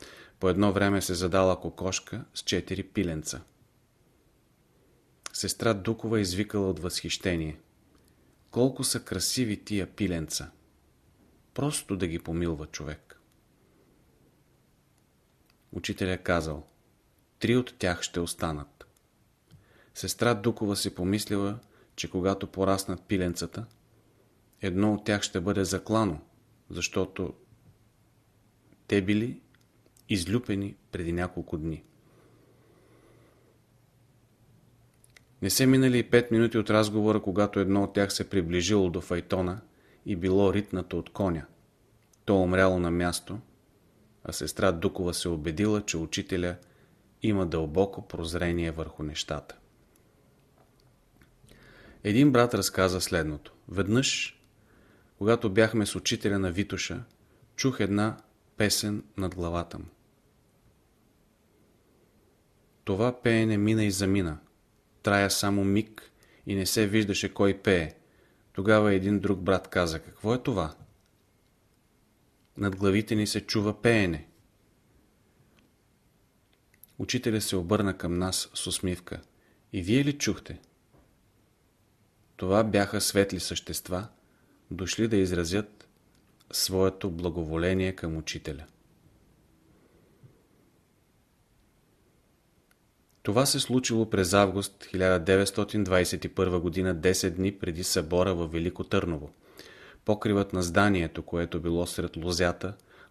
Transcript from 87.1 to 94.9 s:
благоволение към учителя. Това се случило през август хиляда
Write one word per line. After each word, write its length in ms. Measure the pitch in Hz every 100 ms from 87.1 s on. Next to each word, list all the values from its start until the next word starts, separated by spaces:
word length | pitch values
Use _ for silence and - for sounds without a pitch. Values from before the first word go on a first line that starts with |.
благоволение 840 | 82 87 85 80 82 87 92 92 92
към 220 | 85 80
учителя. 480 | 78 78 - 73 80 _ _ _ _ _ _ _ _ _ _ _ _ _ _ _ - _ _ _ _ _ _ _ _ _ _ _ _ _ _ _ _ _ _ _ _ _ _ _ _ _ _ _ _ _
Това 220 | - 104 139
се 140 | -
случило 500 | - 127 127 113 110
през 240 | 95 90
август 520 | 101 101 95 98 -
хиляда 400 | -